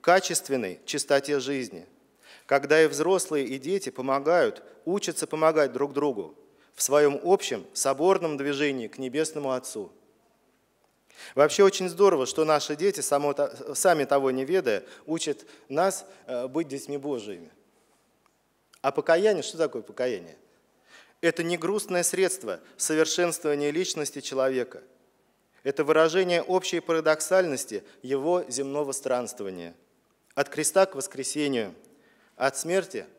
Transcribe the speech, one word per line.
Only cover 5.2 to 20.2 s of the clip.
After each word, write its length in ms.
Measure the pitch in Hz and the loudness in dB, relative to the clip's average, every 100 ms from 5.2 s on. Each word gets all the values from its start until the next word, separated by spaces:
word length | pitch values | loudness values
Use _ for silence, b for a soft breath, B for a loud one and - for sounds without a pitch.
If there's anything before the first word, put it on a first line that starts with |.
| 156 | -6
помогать 440 | 156 160 156 139 | 2 2 4 0
друг 220 | 120 143 | 0 -2
другу 420 | 143 147 107 80 - _ _ b | 0 -2 -2 -10 -16 _ _ b
в 80 | - | -6
своем 360 | - 143 147 143 | 2 4 4 2
общем 420 | 170 190 - 110 85 | 2 2 0 -8 -8
соборном 640 | - 135 135 175 185 165 143 | -2 -2 2 4 4 0 -4
движении 500 | 143 139 147 135 107 | -4 0 -2 -2 -8
к 100 | - | -8
Небесному 560 | 131 139 156 151 139 | -6 -2 -4 -4 -4
Отцу. 380 | 127 - 113 92 _ _ _ _ _ _ _ _ _ _ _ _ B B | -4 -6 -12 -12 _ _ _ _ _ _ _ _ _ _ _ _ B B
Вообще 300 | 135 147 - | 2 4 6
очень 240 | 196 190 180 | 4 4 -6
здорово, 380 | 170 196 160 | 4 4 4
что 180 | 123 - | 0 0
наши 320 | 156 147 - | 2 2 0
дети, 240 | 147 196 131 | -2 -2 -2
само 340 | - 143 147 | -2 0 0
то-, 400 | 139 143 131 123 | 0 -2 -4 -10
сами 300 | 135 190 160 | 2 4 4
того 280 | 135 139 135 | 2 2 2
не 120 | 131 | 0
ведая, 400 | 135 185 143 98 - B | 0 0 2 -2 -4 B
учат 400 | - 160 156 139 - B _ | -8 -4 -4 -6 -10 B _
нас, 360 | 139 190 185 - B - | 0 0 0 -12 B -10
э, 200 | 123 127 | -8 -4
быть 200 | 143 156 | -4 -4
детьми 300 | 139 135 143 | -8 -8 -8
Божиими. 520 | 143 127 104 90 80 _ _ _ _ _ _ _ _ _ _ _ _ _ | -6 -6 -8 -14 -16 _ _ _ _ _ _ _ _ _ _ _ _ _
А 60 | 135 | -2
покаяние, 500 | 147 147 165 214 185 | -2 2 4 4 0
что 160 | 120 165 | -4 -4
такое 240 | 151 120 | -4 -4
покаяние? 560 | 107 107 127 101 | -12 -6 -4 -4